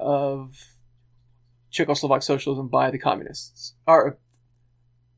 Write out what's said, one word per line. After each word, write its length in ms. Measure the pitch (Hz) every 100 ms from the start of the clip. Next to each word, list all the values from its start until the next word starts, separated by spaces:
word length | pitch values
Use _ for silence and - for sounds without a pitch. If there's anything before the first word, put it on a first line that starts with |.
of 800 | - 143 139 139 131 135 - _ _ _ _ _ _ _ _ _ _
Czechoslovak 520 | - 139 143 143 131
socialism 460 | - 139 143 135 127
by 220 | 131 131
the 80 | 135
communists, 760 | 139 95 76 - - - - - -
or 320 | 160 139 - _ _ _ _ _ _ _ _ _